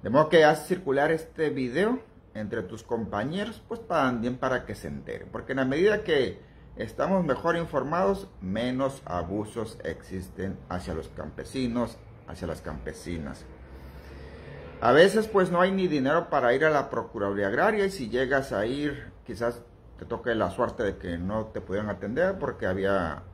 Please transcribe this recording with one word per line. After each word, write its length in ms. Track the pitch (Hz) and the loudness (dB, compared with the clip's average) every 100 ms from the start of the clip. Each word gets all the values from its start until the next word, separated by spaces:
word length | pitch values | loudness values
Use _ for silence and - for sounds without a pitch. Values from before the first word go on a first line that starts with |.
De 80 | - | 4
modo 180 | 131 151 | 4 6
que 160 | 170 | 8
haz 220 | 151 160 - | 8 6 0
circular 440 | 180 - 131 147 | -2 2 2 4
este 400 | 160 160 - 151 | 2 -2 -2 -2
video 500 | 135 127 127 214 254 - - - | 0 -2 2 2 0 -4 -20 -16
entre 280 | 107 104 113 | -10 -6 -4
tus 220 | 92 110 | -6 -10
compañeros, 760 | - 117 101 101 123 180 220 220 - | -6 -4 -2 -2 -2 -2 -6 -8 -12
pues, 200 | 226 - | -12 -2
también 500 | 170 135 120 117 127 | 2 2 2 -2 -2
para 280 | 131 127 | -2 -2
que 120 | - 101 | -4 -10
se 100 | 76 | -8
enteren, 420 | 71 67 53 - | -10 -8 -10 -8
porque 200 | 113 113 | -12 -6
en 60 | 135 | -2
la 60 | |
medida 400 | 131 139 196 208 | 0 2 4 2
que 360 | 214 151 117 90 - - - - | 2 2 2 -2 -16 -20 -20 -10
estamos 480 | 113 - 147 190 | -10 -2 0 2
mejor 320 | 165 123 165 170 | 2 0 0 0
informados, 720 | 165 151 131 170 196 190 - - | 0 -2 0 0 2 0 -4 -10
menos 600 | 92 101 123 127 135 135 | -4 -2 -2 0 -2 -4
abusos 760 | - 87 85 101 107 117 110 - | -6 -4 -2 -4 -4 -6 -8 -6
existen 760 | - 80 - 95 90 - 95 92 - | -8 -8 -8 -8 -8 -6 -6 -6 -6
hacia 260 | 90 90 | -8 -4
los 140 | 80 80 | -8 -8
campesinos, 920 | - 76 - - 135 127 117 113 - - - - | -10 -12 -10 -10 -4 -2 -2 -4 -6 -20 -20 -16
hacia 180 | 78 87 | -10 -8
las 140 | 78 | -6
campesinas. 840 | - 76 76 73 - 87 71 64 - - - - - - - - - - - - - - | -8 -10 -10 -10 -8 -8 -8 -12 -16 -20 -20 -18 -18 -18 -18 -18 -18 -18 -18 -16 -16 0
A 120 | 113 | 6
veces, 340 | 135 190 208 214 | 10 10 8 2
pues, 240 | 196 175 | 2 4
no 100 | 175 | 4
hay 120 | 185 | 4
ni 160 | 196 180 | 4 2
dinero 420 | 151 131 160 170 | 2 4 2 2
para 240 | 151 123 | 2 4
ir 100 | 131 | 6
a 60 | 156 | 4
la 200 | 147 - | 4 0
Procuraduría 580 | - 107 117 98 101 101 | -4 -4 -2 0 2 0
Agraria, 380 | 120 190 220 196 | 4 2 4 0
y 40 | |
si 180 | 185 113 | -2 -2
llegas 440 | 120 131 139 131 | 0 2 2 0
a 140 | 107 107 | -2 0
ir, 440 | 139 147 - - - - | -2 -4 -6 -12 -18 -14
quizás 360 | 104 120 117 - - - - | -4 -2 -4 -14 -20 -20 -18
te 60 | |
toque 280 | - 113 - 110 | -8 -6 -2 2
la 140 | 92 | 0
suerte 340 | - 117 - | 2 -2 0
de 120 | 104 - | -2 -2
que 220 | 90 85 | -6 -4
no 280 | 92 107 110 | -2 -2 -4
te 140 | 117 | -8
pudieran 300 | - 98 107 | -4 -4 -2
atender 480 | 95 101 131 185 190 | -4 -4 0 0 0
porque 280 | 143 - 101 | -4 -2 -2
había 580 | 95 95 98 82 73 - | 0 2 2 0 -4 -12